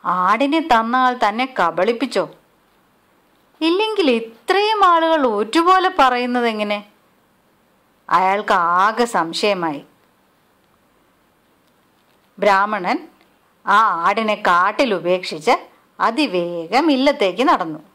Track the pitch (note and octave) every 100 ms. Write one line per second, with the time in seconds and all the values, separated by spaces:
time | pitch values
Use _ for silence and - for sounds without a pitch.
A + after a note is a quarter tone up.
0 | F3+ F#3 F3+ A3 C#4 D#4+ D#4+ A3+ A3+ B3+
1 | B3+ A#3+ A3 G#3+ C4 C4 F3 E3 G3 A#3
2 | C4 G3+ E3 - _ _ _ _ _ _
3 | _ _ _ _ _ _ D#4+ F4+ A4 G#4
4 | D#4+ A#3 A3+ - - F#4 G#4 G#4+ F#4+ E4+
5 | E4 D#4+ C4 G#3 G#3+ D#4 E4+ F#4 F4+ F#4
6 | C4+ B3 B3 B3 A#3+ G#3+ G#3 G#3 G3+ _
7 | _ _ _ _ _ _ _ _ _ _
8 | - E3 F#3+ G3 G#3 G3 E3+ F3+ G3+ A3
9 | A#3+ G3 E3 E3 G#3+ F#3+ E3 C#3+ - _
10 | _ _ _ _ _ _ _ _ _ _
11 | _ _ _ _ _ _ _ _ _ _
12 | _ _ _ - G3+ G3 G#3 G#3+ F3+ C#4
13 | - _ _ _ _ _ - G3+ A3 E3+
14 | E3+ G3+ G#3+ G#3 G#3 F3 F#3+ A3+ C#4 F#3+
15 | E3+ F3+ F3+ D#3 F#3 E4+ - _ _ -
16 | F#3+ A3+ C#4 F3+ F3 F3 E3 A3+ D#4+ C4+
17 | C#4 C#4+ G3 F3+ C#4 C#4+ E3+ D#3 -